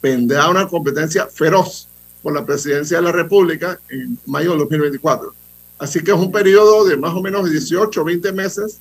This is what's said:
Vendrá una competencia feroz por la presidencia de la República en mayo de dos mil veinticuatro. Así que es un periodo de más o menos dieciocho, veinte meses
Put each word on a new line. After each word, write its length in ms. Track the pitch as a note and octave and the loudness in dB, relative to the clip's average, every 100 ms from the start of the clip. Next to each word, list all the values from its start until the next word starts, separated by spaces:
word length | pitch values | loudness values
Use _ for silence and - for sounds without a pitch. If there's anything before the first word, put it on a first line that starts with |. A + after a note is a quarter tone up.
Vendrá 480 | C#3 C3 A#2+ C#3 D#3 | 0 0 0 2 2
una 180 | F3+ F#3+ | 2 0
competencia 580 | E3+ C#3+ C#3 D#3 F#3 - | -2 -4 -4 -2 -4 -4
feroz 640 | - D#3 F#3+ - - - - _ - | -2 2 2 0 -6 -20 -20 _ -12
por 120 | D3+ | -6
la 100 | D3 | -6
presidencia 540 | - C#3+ C#3+ C#3+ D3+ E3+ | -4 -6 -2 -4 0 0
de 60 | |
la 80 | F3 | 0
República 680 | F3 E3 G3+ F3 D#3+ F3 F3+ - | 0 2 4 4 0 -6 -8 -12
en 300 | C3 B2+ A#2+ - | -12 -8 -10 -6
mayo 260 | C#3+ E3 | -4 -2
de 60 | E3 | 0
dos 120 | C#3+ | 0
mil 100 | D3+ | 0
veinticuatro. 520 | D3 C3+ D#3 C3 - - _ _ _ _ | -2 -2 -2 -2 -4 -16 _ _ _ _
Así 240 | C#3+ F3 | -6 -4
que 60 | E3 | 0
es 80 | F#3 | 2
un 140 | F#3 | 2
periodo 520 | G#3 G3 G3 G#3+ G#3+ | 2 6 6 8 6
de 120 | G3 C#3+ | 4 2
más 180 | D#3 | -2
o 80 | F3 | -4
menos 260 | F#3+ G3 F#3 | -4 -2 -2
dieciocho, 540 | D3+ - F3+ G#3+ F#3 | -2 -2 -2 -2 -2
veinte 260 | D#3 F3 F#3+ | -2 -2 -4
meses 460 | F#3+ F#3+ G3+ G#3+ - | -4 -6 -6 -10 -10